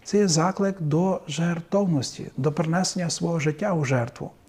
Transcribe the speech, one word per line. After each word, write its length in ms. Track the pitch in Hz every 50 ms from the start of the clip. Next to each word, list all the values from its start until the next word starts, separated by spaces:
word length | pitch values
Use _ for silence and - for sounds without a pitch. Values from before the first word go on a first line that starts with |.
| -
це 140 | - -
є 100 | 202 208
заклик 480 | 190 156 160 160 185 190 - 202 196 190 196
до 420 | 165 147 147 160 180 190 185 - -
жертовності, 1000 | - 143 156 170 175 175 170 170 - - 196 202 185 165 139 117 - - - - - -
до 140 | - 135 151
принесення 580 | 143 175 160 160 165 185 185 - - 185 175 165
свого 300 | - - 175 170 170 165
життя 340 | 139 156 151 156 202 208 185
у 120 | 160 143
жертву. 460 | 127 135 123 117 120 - - - - - - -